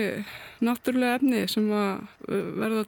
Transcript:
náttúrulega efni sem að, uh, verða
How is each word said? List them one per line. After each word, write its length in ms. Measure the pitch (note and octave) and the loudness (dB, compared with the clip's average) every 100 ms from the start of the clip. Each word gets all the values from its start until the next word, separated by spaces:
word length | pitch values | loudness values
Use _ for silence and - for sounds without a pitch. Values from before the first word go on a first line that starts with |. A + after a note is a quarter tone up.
| G3+ - G3+ - - - | 0 -2 -8 -12 -18 -2
náttúrulega 580 | A#3 B3 - B3+ B3 B3 | 0 2 0 2 2 2
efni 240 | C4+ A#3 F#3 | 2 2 2
sem 200 | A3 G#3+ | 0 2
að, 340 | G#3 G3+ F#3+ G#3 - | 2 0 -2 -8 -14
uh, 260 | - G3+ E3+ | -4 -4 -2
verða 300 | F3 A3 A3 | -4 -2 -2